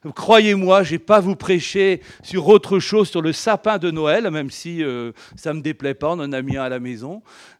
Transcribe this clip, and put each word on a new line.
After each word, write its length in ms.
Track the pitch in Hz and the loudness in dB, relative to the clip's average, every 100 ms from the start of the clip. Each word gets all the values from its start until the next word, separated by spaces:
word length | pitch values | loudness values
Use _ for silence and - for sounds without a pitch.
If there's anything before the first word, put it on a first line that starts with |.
| 156 - | -16 -6
Croyez-moi, 680 | - 220 214 196 185 190 | 4 6 6 2 4 4
je 80 | 170 | 2
vais 80 | 165 | -4
pas 200 | - 208 | 2 4
vous 160 | 185 196 | 4 -2
prêcher 680 | - 180 - 196 196 180 - - | -2 -2 -2 0 0 0 -6 -20
sur 240 | - 185 151 | -10 -2 6
autre 320 | 208 - 196 | 6 6 -2
chose, 300 | - 214 196 | 2 0 0
sur 120 | 175 | -2
le 120 | 160 | -4
sapin 440 | 151 233 202 - 202 | -2 -2 0 0 -2
de 140 | 170 | -2
Noël, 380 | 160 151 185 196 | -2 0 0 0
même 220 | 156 139 | -4 -8
si, 320 | - 170 170 | -10 -10 -6
euh, 280 | 147 123 117 - - - | -6 -6 -8 -12 -20 -12
ça 180 | 160 | -8
me 80 | 156 | -6
déplaît 340 | 147 147 139 135 | -6 -6 -6 -4
pas, 140 | 151 | -4
on 100 | 170 | -4
en 120 | 143 | -4
a 100 | 131 | -6
mis 160 | 135 135 | -6 -6
un 60 | |
à 60 | 127 | -6
la 100 | 127 | -6
maison, 440 | 123 113 131 208 - - - | -8 -12 -12 -16 -18 -20 -20